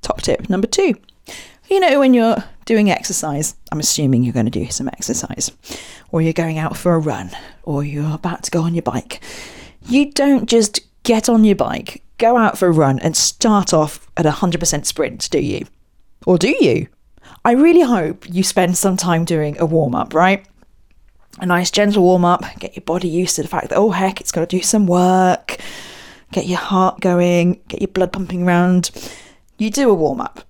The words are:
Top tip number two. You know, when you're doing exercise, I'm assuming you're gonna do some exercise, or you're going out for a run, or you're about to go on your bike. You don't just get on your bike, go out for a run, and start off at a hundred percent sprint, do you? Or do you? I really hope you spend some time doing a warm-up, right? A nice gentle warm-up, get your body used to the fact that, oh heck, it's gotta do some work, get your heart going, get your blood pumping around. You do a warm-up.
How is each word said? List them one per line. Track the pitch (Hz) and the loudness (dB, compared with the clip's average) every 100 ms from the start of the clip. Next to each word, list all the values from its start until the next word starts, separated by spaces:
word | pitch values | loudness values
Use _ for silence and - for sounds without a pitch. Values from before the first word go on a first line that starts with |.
Top | - - | -6 -6
tip | - 240 - | -2 -4 -2
number | 233 214 | -2 0
two. | - 392 214 _ _ - - - _ _ | 0 0 -2 _ _ -20 -20 -20 _ _
You | 381 | 2
know, | 359 277 | 4 4
when | 262 | 4
you're | 247 226 226 - - - | 4 4 0 -4 -18 -2
doing | 226 208 | 2 2
exercise, | - - - 156 143 151 - - | 0 -4 -6 -6 -4 -6 -10 -10
I'm | 151 | -6
assuming | 151 - 143 123 | -4 0 2 2
you're | 123 | 0
gonna | 120 113 | -2 -2
do | - 120 | -4 -6
some | - 135 | -6 -8
exercise, | - - - - - - - - - - - - | -8 -8 -6 -8 -8 -10 -10 -18 -16 -16 -20 -6
or | 165 | -2
you're | 160 | 0
going | 160 165 160 | 0 -4 -4
out | 156 - | -6 -4
for | 180 | 0
a | 165 | 0
run, | 151 120 90 - - - | 0 -6 -10 -16 -20 -16
or | - 143 | -8 -6
you're | 147 147 156 | -4 -4 -4
about | 156 180 - | -4 -6 -6
to | - | -4
go | 175 | -2
on | 165 | -2
your | 170 | -2
bike. | - - - - - - - - - _ - | -4 -6 -8 -16 -16 -18 -18 -20 -20 _ -2
You | 247 285 | 0 2
don't | 302 277 269 226 | 2 2 2 4
just | 233 208 - _ _ | 2 2 -2 _ _
get | - 226 226 | 0 0 4
on | 226 | 4
your | 214 196 | 6 4
bike, | - - - - - - | 0 -4 -10 -18 -20 0
go | 226 240 | 2 4
out | 214 - | 2 2
for | 185 | 2
a | |
run, | 160 143 135 | 4 2 2
and | - 147 | -2 -2
start | - - 220 208 - | -2 0 2 2 2
off | 165 151 - - - | 0 0 -4 -10 -2
at | 151 | -2
a | |
hundred | 151 180 165 | 0 -2 -2
percent | 170 147 143 | -2 -4 -6
sprint, | - 151 - - | -4 -6 -4 -4
do | 151 | -2
you? | 127 - - _ _ _ _ - - | -2 -6 -10 _ _ _ _ -8 0
Or | 180 | 2
do | 196 508 | 2 2
you? | 208 120 156 _ _ - - - | 2 2 -4 _ _ -20 -20 -4
I | - | 0
really | 247 320 349 | 4 6 6
hope | 285 226 160 - - | 6 2 0 -6 -6
you | 175 | -2
spend | 185 - 175 180 | 0 2 0 2
some | 196 185 | 0 0
time | 180 165 165 | 0 0 0
doing | 165 151 147 | -2 -2 -2
a | 165 | 0
warm-up, | 160 139 - - | 2 0 -2 -2
right? | 156 185 196 - _ _ _ _ _ _ _ _ - | 2 2 2 -4 _ _ _ _ _ _ _ _ -8
A | 180 | -2
nice | 175 180 | 0 0
gentle | - 208 208 | 0 2 4
warm-up, | 180 180 175 175 - - | 4 4 4 0 -2 -14
get | 185 - | -14 -12
your | |
body | - 170 175 | -6 -4 -2
used | 165 175 - | -2 -2 -4
to | |
the | 147 | -4
fact | 180 - | -6 -2
that, | - | 2
oh | 214 | 2
heck, | 180 190 190 | 2 -2 -4
it's | - | -8
gotta | - 170 | -4 -2
do | 185 | -2
some | - 220 196 | 0 2 2
work, | 175 180 185 185 180 - - - - - - - - _ | 4 4 4 2 0 -4 -12 -12 -16 -18 -20 -20 -20 _
get | - - | -6 -4
your | 180 | -6
heart | - 190 185 - | -2 0 0 0
going, | 190 175 175 175 175 180 - | -2 0 2 2 2 0 -6
get | - | -8
your | 196 | -6
blood | - 185 | -2 -2
pumping | - 185 185 175 | -4 -8 -2 0
around. | 175 180 180 170 - - - - _ _ _ | 2 4 2 0 -10 -18 -20 -20 _ _ _
You | 220 | -4
do | 262 269 | 0 2
a | |
warm-up. | 190 151 - - - - | 2 0 -2 -10 -12 -20